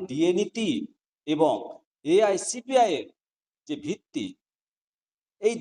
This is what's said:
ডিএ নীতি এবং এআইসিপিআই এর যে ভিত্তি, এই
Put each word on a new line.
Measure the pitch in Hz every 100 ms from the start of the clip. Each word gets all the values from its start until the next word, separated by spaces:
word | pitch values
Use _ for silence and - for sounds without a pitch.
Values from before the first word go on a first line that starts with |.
| 185
ডিএ | 143 170
নীতি | 180 208 - 214 113 76 _ _ _ -
এবং | 151 156 107 - - _ _ 143
এআইসিপিআই | 185 214 185 - 247 254 254 226 139
এর | 107 _ _ _ _ _ -
যে | 147
ভিত্তি, | 151 202 _ 151 95 - _ _ _ _ _ _ _ _ _ _
এই | 214 214